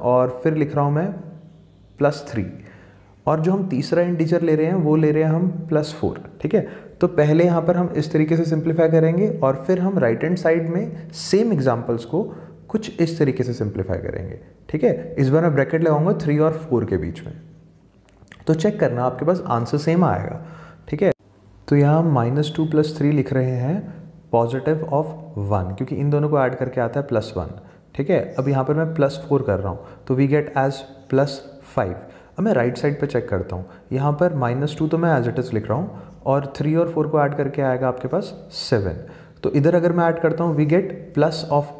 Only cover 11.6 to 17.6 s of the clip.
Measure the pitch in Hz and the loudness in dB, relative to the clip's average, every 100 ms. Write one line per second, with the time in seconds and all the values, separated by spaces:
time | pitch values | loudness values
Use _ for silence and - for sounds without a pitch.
11.6 | 131 120 120 117 - 160 226 - - - | 2 0 0 -4 -2 -4 -4 -8 -18 -20
12.6 | - 220 - - 160 160 139 127 120 117 | -6 -6 -4 -2 -2 0 0 0 -2 -2
13.6 | 104 98 92 85 - - 90 - - - | -4 -4 -4 -4 -6 -8 -8 -12 -18 -20
14.6 | - 156 240 - - - 131 156 170 143 | -6 0 2 0 -4 -2 2 4 4 2
15.6 | 135 160 165 151 170 160 156 147 156 160 | 2 2 2 2 2 0 0 2 2 0
16.6 | - 120 - 92 90 - - - - - | -2 0 0 -2 -4 -8 -12 -16 -20 -20